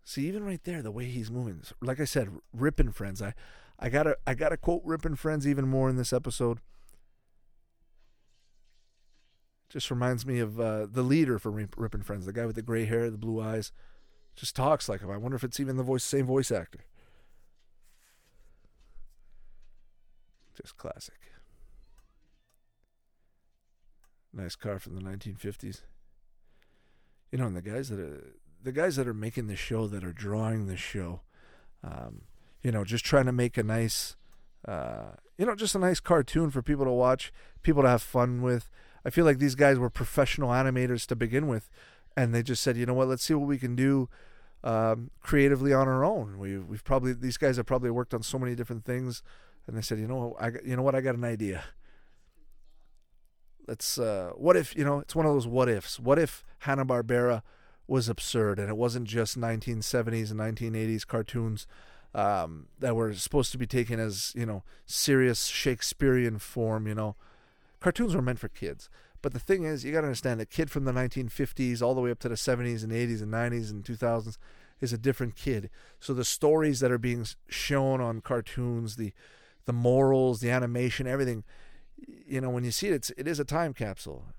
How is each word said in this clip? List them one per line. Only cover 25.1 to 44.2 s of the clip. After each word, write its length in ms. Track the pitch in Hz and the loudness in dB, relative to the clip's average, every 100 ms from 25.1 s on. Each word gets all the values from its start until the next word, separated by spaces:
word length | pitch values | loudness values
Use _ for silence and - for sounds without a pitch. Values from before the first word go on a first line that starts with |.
| 95 104 101 | -10 -10 -10
fifties. 480 | 101 101 101 98 - - - - _ _ _ _ _ _ _ _ _ _ _ | -10 -10 -12 -14 -16 -20 -20 -20 _ _ _ _ _ _ _ _ _ _ _
You 60 | 127 | -4
know, 100 | 123 | -4
and 80 | 90 | -4
the 60 | |
guys 280 | 90 113 135 | -6 -8 -6
that 100 | 101 | -8
are, 340 | 80 71 67 - - - | -8 -12 -16 -20 -20 -12
the 80 | 117 | -6
guys 240 | 135 180 135 | 0 0 2
that 120 | 123 | -2
are 60 | |
making 340 | 107 113 113 110 | -2 -4 -4 -6
the 80 | 98 | -6
show, 320 | - 113 107 | -2 -2 -2
that 160 | 101 | -4
are 100 | 92 | -8
drawing 540 | 82 101 104 110 110 98 | -6 -4 -2 0 0 -2
the 100 | 90 | -6
show, 440 | - 104 90 87 - _ - - - - | -6 -6 -6 -8 -14 _ -20 -20 -20 -16
um, 400 | - - 60 53 - - - - | -14 -12 -12 -16 -20 -20 -20 -6
you 100 | 123 | -2
know, 120 | 113 | -2
just 200 | 98 117 | -2 -4
trying 220 | - 143 127 | 4 6 6
to 60 | |
make 260 | 123 123 - | 2 2 2
a 60 | |
nice, 520 | 107 113 113 - - - - - - - - | 0 0 0 -2 -6 -10 -20 -20 -20 -16 -10
uh, 460 | 92 60 53 53 - _ - | -8 -6 -8 -12 -16 _ 0
you 80 | 214 | 0
know, 100 | 208 | 2
just 200 | 214 196 | 0 2
a 40 | |
nice 200 | 185 175 | 4 2
cartoon 500 | - 170 131 156 165 | 6 6 6 2 2
for 120 | 135 | 0
people 240 | 117 143 135 | 0 2 4
to 60 | |
watch, 420 | 123 127 131 - - - - | 6 6 4 0 -14 -20 -2
people 220 | - 147 | 4 8
to 60 | 135 | 8
have 120 | 120 | 6
fun 400 | - 127 123 123 | 4 2 2 2
with. 280 | 123 123 - - - - | 0 0 -2 -20 -20 -8
I 60 | - | -2
feel 160 | 143 165 | 6 6
like 140 | 135 | 6
these 160 | 143 127 | 4 6
guys 240 | 143 131 | 6 8
were 100 | 123 | 2
professional 600 | - 120 - 135 - 135 | 0 -2 2 2 2 2
animators 560 | 123 135 127 127 120 - | 4 4 2 2 0 -2
to 80 | 117 | -2
begin 320 | 117 123 151 | 2 2 2
with, 220 | 113 - - - - - - | -2 -4 -20 -20 -20 -8 0
and 180 | 123 | 2
they 100 | 117 | 2
just 180 | 117 123 | 0 0
said, 160 | - 117 | 0 0
"You 80 | 120 | 2
know 80 | |
what? 140 | 127 131 | 2 2
Let's 160 | 131 | 2
see 100 | - | 2
what 140 | 156 143 | 2 2
we 100 | 139 | 0
can 180 | 123 123 | 0 2
do, 340 | 135 139 127 - | 4 4 0 -8